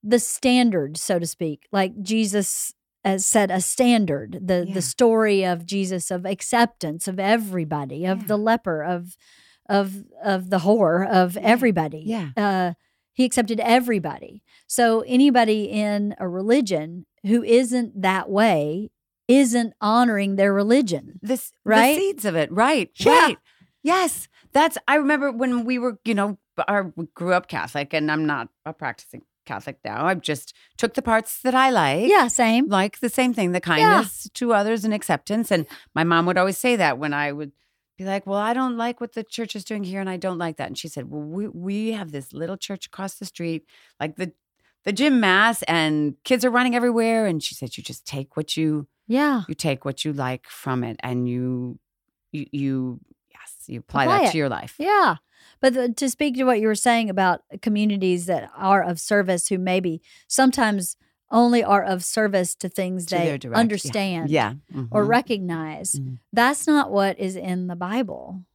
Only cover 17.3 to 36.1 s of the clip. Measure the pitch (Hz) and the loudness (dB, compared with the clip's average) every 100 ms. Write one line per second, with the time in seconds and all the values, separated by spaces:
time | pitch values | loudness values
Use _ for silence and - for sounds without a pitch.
17.3 | 233 214 233 247 247 233 196 185 190 170 | 0 4 4 4 -2 -4 -2 -2 -2 -2
18.3 | 196 226 165 147 170 214 _ _ _ - | 2 4 2 0 -4 -8 _ _ _ 4
19.3 | 262 262 240 226 _ 208 226 247 208 196 | 4 6 2 -2 _ 0 2 2 2 0
20.3 | 196 196 196 202 262 233 156 - - 208 | 2 4 4 4 4 4 -4 -6 -14 -4
21.3 | 254 - _ 202 220 247 311 392 - 208 | -4 -6 _ 2 6 6 4 0 -2 -2
22.3 | 165 147 175 247 302 180 - 285 494 311 | 0 0 2 2 2 -2 0 6 6 6
23.3 | - _ _ _ _ 277 370 349 - - | 2 _ _ _ _ 0 2 2 -4 -12
24.3 | _ _ 277 320 - - 294 285 294 277 | _ _ 2 2 0 0 2 2 0 0
25.3 | 233 262 247 233 247 247 208 226 208 202 | -2 -2 0 -2 -2 -2 -6 -2 0 0
26.3 | 196 _ - - 202 185 160 165 - 175 | -4 _ -6 -2 -2 -2 -8 -12 -6 0
27.3 | 180 180 147 113 147 143 160 151 151 156 | 0 0 -8 -6 -6 -2 -2 0 0 -2
28.3 | 143 120 _ 156 160 143 120 - - _ | -4 -8 _ -16 -10 -10 -10 -18 -20 _
29.3 | _ - 110 - - - 110 160 185 - | _ -12 -12 -12 -12 -10 -4 -2 -2 -4
30.3 | 143 - - _ - 233 - 240 226 220 | -6 -8 -20 _ -6 -4 -2 0 0 0
31.3 | - 254 254 269 240 147 147 247 403 247 | -4 0 2 4 4 2 2 4 4 4
32.3 | - 233 226 285 196 202 - 240 - 254 | 2 4 4 2 2 0 -2 -2 0 0
33.3 | 233 180 180 175 156 427 392 214 - - | 2 0 0 2 4 6 6 2 -8 -14
34.3 | - 240 214 202 226 214 208 - 156 - | -6 2 2 2 0 -2 -2 -2 -2 -2
35.3 | 214 226 185 147 - _ 151 165 | -4 0 0 -2 -12 _ -2 2